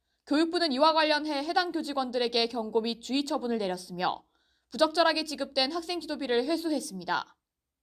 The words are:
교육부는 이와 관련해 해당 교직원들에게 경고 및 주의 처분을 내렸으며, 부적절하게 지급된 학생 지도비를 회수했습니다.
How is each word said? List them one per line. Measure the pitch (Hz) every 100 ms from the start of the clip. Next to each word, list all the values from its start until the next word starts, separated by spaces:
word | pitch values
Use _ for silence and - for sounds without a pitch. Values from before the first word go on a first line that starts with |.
| _ _ -
교육부는 | 294 330 349 330
이와 | 254 311
관련해 | 311 311 294 302 277
해당 | 302 370 359
교직원들에게 | 320 285 269 254 247 240 233 233
경고 | 247 220 220
및 | 226 226
주의 | - 269 285
처분을 | 277 240 226
내렸으며, | 196 180 - 175 180 - _ _ _ _ _
부적절하게 | 240 311 330 330 320
지급된 | 311 277 277 269 262
학생 | 339 339 349
지도비를 | - 294 262 240 262
회수했습니다. | 330 330 277 - 185 175 156 - _ _ _ _ _